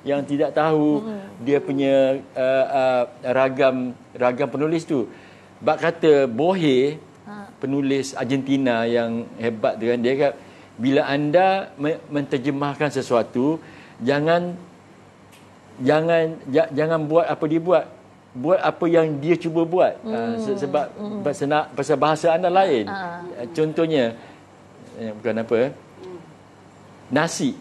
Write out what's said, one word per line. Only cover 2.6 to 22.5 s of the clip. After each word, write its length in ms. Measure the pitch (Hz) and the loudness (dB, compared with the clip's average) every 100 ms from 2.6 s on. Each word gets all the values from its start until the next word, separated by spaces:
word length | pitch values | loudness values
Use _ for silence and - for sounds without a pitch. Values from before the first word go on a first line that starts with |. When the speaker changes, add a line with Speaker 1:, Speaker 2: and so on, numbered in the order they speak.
| 131 | 2
Speaker 1:
uh, 360 | 135 131 127 120 - | 2 2 2 -2 -6
ragam, 540 | 127 127 135 131 135 127 127 - - | -2 2 2 4 2 2 -4 -8 -18
ragam 360 | - 123 127 139 | 0 0 0 -2
penulis 340 | 135 151 165 | 0 0 -2
tu. 220 | 160 147 104 - - - - - | -2 -2 -2 -8 -20 -20 -20 -4
Bak 180 | 113 156 | -2 2
kata 460 | 160 165 165 143 135 | 0 2 6 6 4
Borges, 720 | 113 160 190 156 127 139 156 - - | 0 0 2 2 4 2 -2 -14 -20
Speaker 2:
Ha. 300 | - 208 202 - | -18 -16 -18 -10
Speaker 1:
penulis 520 | 135 139 139 135 131 | -4 -2 0 -2 -2
Argentina 680 | - 123 139 131 135 131 117 | -6 -2 -2 0 0 2 0
yang 440 | 117 117 117 117 113 - | 2 0 0 -4 -8 -6
hebat 400 | 117 110 - 110 | -6 -2 -4 -2
tu 100 | 113 | -2
kan, 140 | 120 | 0
dia 160 | 117 135 | 0 2
kata, 180 | 143 - - - - | 0 -2 -16 -20 -20
"Bila 300 | - 123 135 135 | -4 2 2 2
anda 400 | 139 147 165 190 190 - - | -2 2 4 4 2 -4 -6
me-, 240 | 143 160 - | -4 -4 -6
menterjemahkan 800 | 147 139 143 127 139 143 139 151 | -6 -2 -2 -2 -2 -4 -2 -2
sesuatu, 680 | 131 117 123 110 123 135 160 - - - - | -2 0 0 0 0 0 -2 -8 -20 -20 -6
jangan, 560 | 117 143 151 170 175 175 - - - - - - - - - - - - | 0 0 2 2 0 -10 -16 -20 -20 -20 -20 -20 -20 -20 -20 -20 -20 -4
jangan, 460 | 123 151 165 165 160 160 - | 2 2 4 2 0 -4 -2
ja-, 220 | 135 160 | 0 0
jangan 300 | 139 160 165 | 0 0 0
buat 240 | 151 160 156 | 2 2 2
apa 180 | 147 160 | -2 0
dia 140 | 165 | -2
buat. 240 | 165 170 - - - - - | 2 2 0 -14 -20 -20 -18
Buat 320 | 127 139 185 | -8 0 2
apa 220 | 156 - 170 | 2 0 2
yang 200 | 165 160 143 | 4 2 -2
dia 180 | 147 165 | 0 0
cuba 260 | 170 160 | 0 -2
buat." 300 | 165 180 139 - | 0 2 2 0
Ah, 300 | 226 220 233 226 | -8 -6 -4 -4
se-, 180 | 220 | -4
Speaker 2:
Hmm. 60 | - | -4
Speaker 1:
sebab 240 | 139 143 135 | -2 -4 -4
Speaker 2:
Hmm. 280 | - 208 208 | -8 -10 -6
Speaker 1:
pasal 260 | 165 139 143 | -4 -4 0
na-, 220 | 151 156 | 0 -2
pasal 280 | - 139 139 | -6 -2 2
bahasa 300 | 147 156 175 | 2 2 2
anda 180 | 165 | 2
lain. 380 | 180 | 2